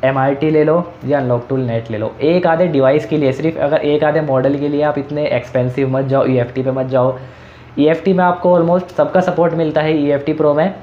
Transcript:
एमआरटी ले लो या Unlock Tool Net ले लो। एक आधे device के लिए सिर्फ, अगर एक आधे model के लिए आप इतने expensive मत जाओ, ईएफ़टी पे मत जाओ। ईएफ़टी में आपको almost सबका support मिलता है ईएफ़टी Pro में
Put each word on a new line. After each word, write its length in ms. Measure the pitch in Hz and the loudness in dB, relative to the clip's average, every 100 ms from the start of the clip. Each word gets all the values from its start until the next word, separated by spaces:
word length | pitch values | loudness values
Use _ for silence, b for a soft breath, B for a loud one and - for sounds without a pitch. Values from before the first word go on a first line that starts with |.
एमआरटी 440 | 131 135 135 139 156 | 0 0 0 0 0
ले 120 | 156 | 2
लो 100 | 151 165 175 - 127 | 2 2 -2 -10 -4
या 140 | 139 | -2
Unlock 200 | 127 120 | 0 -2
Tool 200 | 117 135 | -2 -4
Net 280 | 127 117 117 | -2 -4 -4
ले 80 | 110 | -6
लो। 120 | 113 - | -6 -2
एक 240 | 147 175 175 | 0 2 2
आधे 200 | 165 180 | 2 2
device 400 | 147 131 147 147 | 2 2 2 0
के 100 | 151 | 0
लिए 160 | 139 | 0
सिर्फ, 240 | 127 160 165 | 0 -4 -2
अगर 180 | 147 151 | 0 0
एक 280 | 147 147 | 0 2
आधे 160 | 151 156 | 2 0
model 340 | 151 131 135 | 0 0 0
के 140 | 143 147 | 0 -2
लिए 140 | 147 | 0
आप 160 | 147 143 | 0 -2
इतने 260 | 135 147 147 | -4 -4 -2
expensive 640 | 123 - 127 127 123 135 | -2 -2 -2 -2 -2 -2
मत 140 | 131 | 0
जाओ, 220 | 135 135 127 | 0 0 2
ईएफ़टी 360 | 127 120 - | 0 -2 -4
पे 80 | 131 | -4
मत 160 | 131 127 | -4 -2
जाओ। 300 | 131 127 127 B B B B B - | 0 0 -2 B B B B B 0
ईएफ़टी 340 | 147 160 196 | 2 2 0
में 100 | 185 | 2
आपको 280 | 180 175 180 180 | 2 2 2 2
almost 340 | 170 180 180 - | 4 0 -2 -2
सबका 240 | 147 185 | 0 2
support 340 | 180 160 165 | 0 2 0
मिलता 260 | 156 156 151 | 0 -2 0
है 160 | 156 160 | 0 0
ईएफ़टी 360 | 143 143 143 | 0 0 -2
Pro 200 | 156 151 | 0 2
में 200 | 147 175 190 | 2 0 -4